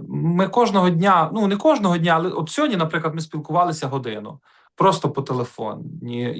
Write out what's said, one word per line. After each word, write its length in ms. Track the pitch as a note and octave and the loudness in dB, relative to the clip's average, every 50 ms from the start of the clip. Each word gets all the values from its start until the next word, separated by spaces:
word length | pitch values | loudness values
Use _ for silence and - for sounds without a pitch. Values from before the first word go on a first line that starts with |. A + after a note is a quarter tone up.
| - - | -8 -8
ми 400 | C3+ C#3+ D3 E3 E3+ F3+ F#3+ F3+ | -6 -2 0 0 2 2 0 2
кожного 420 | - A#3+ A#3+ G#3+ G3 G3 F3+ F3+ | 2 2 2 4 4 4 4 4
дня, 400 | F3 E3 F3+ G3+ F#3+ E3+ D#3+ D#3+ - | 2 2 4 4 4 4 4 2 0
ну, 120 | A3 G#3+ | 0 0
не 100 | G3 G3 | 0 0
кожного 420 | G3+ - D#4 D4+ B3+ G#3 F#3 F3 F3 | 2 4 4 4 4 4 0 0 2
дня, 140 | E3 F3 E3 | 2 2 2
але 160 | D#3+ E3+ F#3 | 2 2 -2
от 200 | - - E3 - | -4 -4 -6 -4
сьогодні, 260 | - - D4+ D4 A3+ | -2 0 0 0 0
наприклад, 380 | F3+ D#3+ D#3+ - E3 D#3+ D#3+ D3+ | 0 -2 -2 -2 -2 -4 -4 -4
ми 60 | E3 | -6
спілкувалися 680 | D#3 - - D#3 C#3+ - D#3 F3 F3 F3 D#3+ D#3 - | -10 -8 -8 -10 -8 -2 2 2 2 2 0 -4 -6
годину. 540 | C3+ C3 C#3 B2 A#2+ G#2+ G#2+ G#2 G#2+ - - _ _ _ _ _ _ _ | -6 -6 -6 -6 -6 -8 -10 -10 -12 -16 -18 _ _ _ _ _ _ _
Просто 360 | - F#3 F#3+ - - - - | 2 4 4 4 2 0 -4
по 120 | - - - | -4 -4 -6
телефоні. 1080 | - C3 B2 A#2+ - - - A#2 G#2+ G#2 - - - - - A#2+ A#2+ A#2+ A#2+ A#2+ A#2+ - - | -4 -4 -4 -4 -6 -8 -10 -10 -10 -8 -10 -12 -14 -14 -12 -12 -8 -6 -6 -6 -6 -6 -6